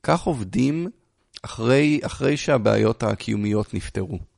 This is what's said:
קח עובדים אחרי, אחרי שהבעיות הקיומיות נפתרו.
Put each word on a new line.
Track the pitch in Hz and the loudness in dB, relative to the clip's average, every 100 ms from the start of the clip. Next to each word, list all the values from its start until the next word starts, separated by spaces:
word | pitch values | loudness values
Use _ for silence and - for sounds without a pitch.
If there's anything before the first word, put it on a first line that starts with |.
קח | - 165 | 2 0
עובדים | 185 143 95 107 135 156 180 - _ _ _ - | 0 -4 -4 0 0 0 -6 -10 _ _ _ -16
אחרי, | - - 113 135 147 147 | -14 -4 2 4 4 2
אחרי | - - 135 147 | -2 -2 0 0
שהבעיות | - 139 107 110 107 113 | 2 2 4 4 2 2
הקיומיות | 110 107 - 107 104 107 107 | -2 -2 -2 -2 0 0 -2
נפתרו. | 95 - - 95 90 - | -6 -6 -6 -6 -8 -12